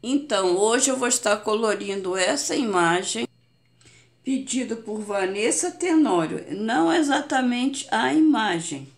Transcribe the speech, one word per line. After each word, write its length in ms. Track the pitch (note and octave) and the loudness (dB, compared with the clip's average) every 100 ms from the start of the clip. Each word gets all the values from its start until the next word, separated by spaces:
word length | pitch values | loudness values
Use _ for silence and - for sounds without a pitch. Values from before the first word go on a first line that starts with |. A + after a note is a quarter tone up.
Então, 560 | A#3 C#4+ D4 G3+ F#3+ F3 | 0 -2 0 0 2 2
hoje 360 | G#3+ A#3+ B3+ | 4 2 2
eu 40 | B3+ | 0
vou 120 | A#3+ | 0
estar 300 | A#3+ G#3+ G#3+ | 0 0 0
colorindo 760 | G#3+ G#3+ A3+ G3 G3+ G3 F#3 F#3 | 0 0 0 -2 -4 -6 -4 0
essa 380 | F3+ C#4+ - | 0 0 -2
imagem, 720 | - A#3+ F#3 E3+ F3 F#3+ A3+ A#3 _ _ _ _ _ - - _ _ | -2 0 2 2 2 0 -6 -6 _ _ _ _ _ -20 -20 _ _
pedido 540 | - C4+ C4 B3 A3+ A3+ | -4 -4 -2 -4 -4 -6
por 240 | - G#3+ | -6 -8
Vanessa 720 | G#3 G3+ F#3 G3+ A3+ D#4+ F4+ | -4 -2 -2 0 0 0 -4
Tenório, 720 | F4 F4 D#4+ C#4 F3 D#3+ - - G3 | -4 2 4 4 2 0 -4 -8 -6
não 360 | A3 C4 E4 | -2 2 2
exatamente 920 | E4 D4 C#4 C#4+ C4+ B3+ A#3+ B3+ C4+ - | 2 2 0 0 0 0 0 -2 -2 -4
a 240 | A3 B3+ | -2 2
imagem. 720 | D4+ D#4 B3 G#3+ E3+ E3 C#3 C3+ | 4 4 4 2 -2 -4 -10 -12